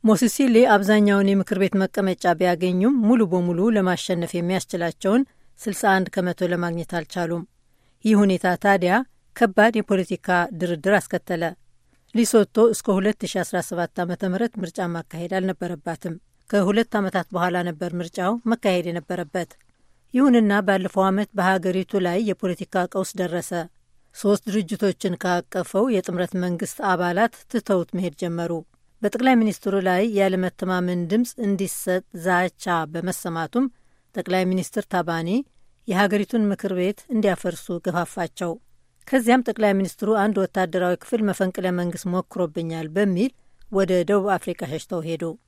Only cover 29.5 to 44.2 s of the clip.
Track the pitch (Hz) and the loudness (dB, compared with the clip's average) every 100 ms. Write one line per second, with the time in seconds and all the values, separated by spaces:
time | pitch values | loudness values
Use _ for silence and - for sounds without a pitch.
29.5 | 185 - 196 190 180 226 202 196 185 185 | -2 -2 0 0 0 0 2 2 2 -2
30.5 | - 185 185 180 180 170 214 240 - 208 | -4 -4 -2 -2 -4 -2 0 -2 -4 -4
31.5 | 196 190 - - 185 - 180 175 180 180 | -2 -4 -6 -4 -4 -4 -6 0 0 0
32.5 | _ - 170 151 165 180 180 190 165 160 | _ -2 -2 -2 -6 -6 -6 -6 -6 -4
33.5 | 240 262 _ _ _ _ - 180 185 185 | -2 -2 _ _ _ _ -12 -2 0 0
34.5 | 185 - - - 185 170 165 170 226 277 | -2 -4 -8 -4 -4 -2 -4 -2 -4 -4
35.5 | _ - _ - 185 202 202 202 233 208 | _ -20 _ -4 0 2 2 -2 0 0
36.5 | 190 196 180 180 208 - 240 202 175 - | -2 -4 -2 -2 -4 -6 -2 0 0 -4
37.5 | 175 - 175 - 170 165 - 170 - 175 | -8 -8 -6 -4 -4 -4 -6 -8 -6 -8
38.5 | 165 _ _ _ _ - 269 226 254 240 | -8 _ _ _ _ -2 0 4 2 2
39.5 | - 214 196 190 - 208 220 202 196 190 | 0 2 2 0 -4 0 2 2 0 -2
40.5 | - 185 180 180 180 - 233 214 180 190 | 0 -2 0 0 -2 -4 -2 -2 0 -2
41.5 | 180 185 180 175 170 180 180 - 196 170 | -2 -4 -2 -4 -6 -4 -4 -4 -4 -4
42.5 | 151 165 165 156 165 208 180 254 _ _ | -4 -8 -8 -6 -2 0 0 -2 _ _
43.5 | _ - 196 185 185 170 202 | _ -6 -2 2 0 2 0